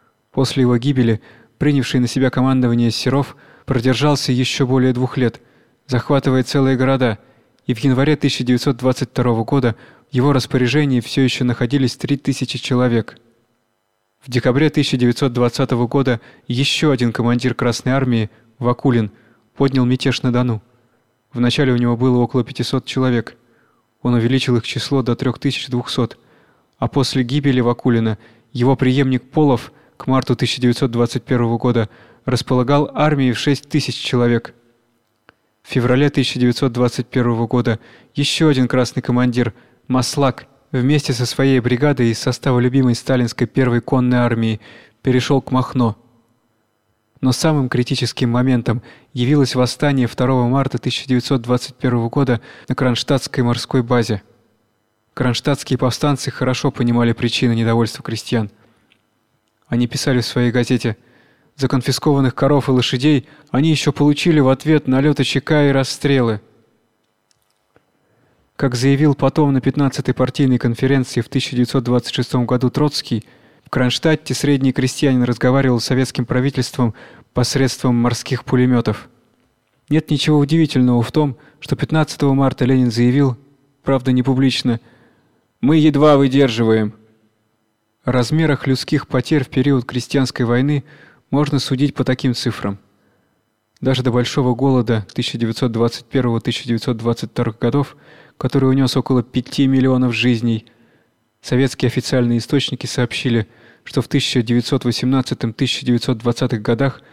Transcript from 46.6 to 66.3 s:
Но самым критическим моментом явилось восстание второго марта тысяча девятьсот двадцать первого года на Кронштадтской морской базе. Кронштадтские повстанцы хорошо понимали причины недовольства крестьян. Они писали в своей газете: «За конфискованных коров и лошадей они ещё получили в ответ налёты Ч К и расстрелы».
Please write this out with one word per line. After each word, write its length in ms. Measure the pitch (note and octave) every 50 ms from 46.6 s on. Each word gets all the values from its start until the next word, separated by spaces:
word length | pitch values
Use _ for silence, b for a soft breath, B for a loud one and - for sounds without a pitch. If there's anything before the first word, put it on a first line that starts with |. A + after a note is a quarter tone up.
| _ _ _ _ _ _ _ _ _ _ _ _
Но 120 | - C3
самым 360 | B2 - - E3 D#3 D3 C3
критическим 640 | B2 - B2 A#2+ - C3+ - B2 A#2 - - B2+ A#2+
моментом 540 | A#2 B2 B2 C3 C3 A#2+ A#2 - G#2+ A#2 B B B B B B
явилось 440 | - B2+ A#2+ B2 D3+ D3 C3+ A#2+ -
восстание 500 | B2+ B2+ A#2+ - - - D3 C#3 C3+ B2
второго 420 | A#2 - - C3 B2+ C3+ B2+ B2
марта 300 | A#2+ B2+ C#3 C3+ - -
тысяча 300 | - - B2+ - - -
девятьсот 340 | C3 B2+ B2 - - C#3 B2+
двадцать 320 | A2+ A#2 B2 B2 - - -
первого 360 | _ - C3 B2 A#2+ A2+ A#2
года 320 | - D3 C#3 B2+ B2 A2 B B B B B
на 80 | - C3
Кронштадтской 680 | - C3 B2+ A#2+ - - - C#3+ C3 - - - - B2
морской 380 | A#2+ A#2 - - - - C3
базе. 400 | A#2 A#2 B2+ B2 A2 G2+ A2 G2 - _ _ _ _ _ _ _ _ _ _ _ _ _ _ _ _ _ _
Кронштадтские 640 | - C3+ C3 A#2 - - D#3 C#3 - - - C3+ A#2+
повстанцы 500 | C3 B2+ A#2+ - - D3 C#3+ C3 - C3
хорошо 400 | - - C3+ B2+ B2 - - C#3+
понимали 440 | - - A#2+ A#2+ A#2+ A#2+ A#2+ A#2 A2+
причины 420 | - B2 A#2 - - C3+ A#2+ A#2
недовольства 480 | A2+ A2+ A2+ A2+ A#2 A#2 A2 - - -
крестьян. 480 | - A2+ A2 - - B2 A#2 A2 G2+ b b b b b b b b b _ _ _ _ _ _ _ _ _ _ _ _ _ _
Они 220 | _ B2 A#2+ B2
писали 340 | A#2 - - - D3 C3 B2
в 60 | A#2
своей 240 | - - C3+ B2 A#2+
газете: 440 | A2 B2+ A#2+ - C3 A#2 - A#2 G2+ b b b b b b b b b b b b
«За 120 | - C3+
конфискованных 680 | B2 - C3 - - C3 - - D#3+ C#3+ C#3 C3+ B2+ -
коров 340 | - C3+ C3+ C#3+ - - -
и 20 |
лошадей 560 | C3 B2+ A#2+ - - B2 B2+ D3+ D3+ C3 B B B B B B
они 220 | - C3 D3+ E3
ещё 200 | D#3 C3+ - D3
получили 480 | C3 - D3 D3 C#3+ - - F3+ D#3+ D3+
в 80 | C3+
ответ 400 | C3 C3+ C3 - D3 D#3 D3 -
налёты 360 | C3 C3 C3 C#3 D3+ C#3+ - C#3
Ч 180 | - - C#3
К 280 | - - D#3 D3+ D3 C#3+
и 20 |
расстрелы». 680 | C3+ C3+ C3 - - - - C#3+ C#3 C3+ B2 A2+